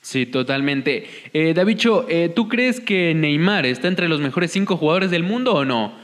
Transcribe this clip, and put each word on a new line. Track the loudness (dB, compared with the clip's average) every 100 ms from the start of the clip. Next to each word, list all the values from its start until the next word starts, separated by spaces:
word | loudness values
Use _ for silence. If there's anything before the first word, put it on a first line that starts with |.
Sí, | -4 -4 -2
totalmente. | -2 -2 -2 0 -2 -2 -4 -6 -18 -6
Eh, | 0 0 2
Davicho, | 2 2 2 2 2
eh, | 0 0
¿tú | 0 -2
crees | 0 0 -2
que | -2 0 2 2
Neymar | 2 2 2 2 0
está | 0 -2
entre | 0 0
los | 0
mejores | -2 -2 -2
cinco | -2 -2 0
jugadores | 2 2 2
del | 0
mundo | 0 0 2 2
o | 2
no? | 0 0 -6